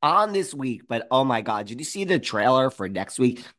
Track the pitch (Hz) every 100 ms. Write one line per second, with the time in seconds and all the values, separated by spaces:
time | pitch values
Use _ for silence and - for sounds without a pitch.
0 | 147 185 214 196 175 143 131 110 - 117
1 | - 131 135 113 107 107 104 120 151 202
2 | 190 170 - 107 113 131 131 - 95 95
3 | 98 - 127 123 -